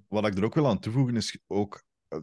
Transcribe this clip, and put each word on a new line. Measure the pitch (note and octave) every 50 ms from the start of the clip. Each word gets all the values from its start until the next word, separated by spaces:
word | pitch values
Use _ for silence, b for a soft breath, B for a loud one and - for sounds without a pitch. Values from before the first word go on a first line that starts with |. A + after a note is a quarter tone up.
| _ -
wat | G2 G#2+ G#2
ik | G#2+ G2 F#2
er | G2
ook | A2 -
wil | - D3 C3+
aan | G#2+ F#2
toevoegen | - G#2+ A2 C3+ C3+ B2 A#2+
is | A2+ G2+ - - - _
ook, | - - G2+ G#2 G2+ - - _ _ _ _ _ -
eh, | - D#2